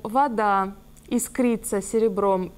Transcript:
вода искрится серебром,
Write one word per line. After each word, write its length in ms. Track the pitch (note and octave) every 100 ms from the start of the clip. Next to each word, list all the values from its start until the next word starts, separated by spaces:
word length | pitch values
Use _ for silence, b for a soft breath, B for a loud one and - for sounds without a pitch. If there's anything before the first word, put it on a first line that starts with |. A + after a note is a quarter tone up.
вода 680 | A3 A3+ C#4+ A3 G#3+ G3 F#3+ G3+ - - -
искрится 760 | A#3+ - - B3 A3+ - G3+
серебром, 720 | G3 A3+ A3 F#3+ G3+ F#3+ F3+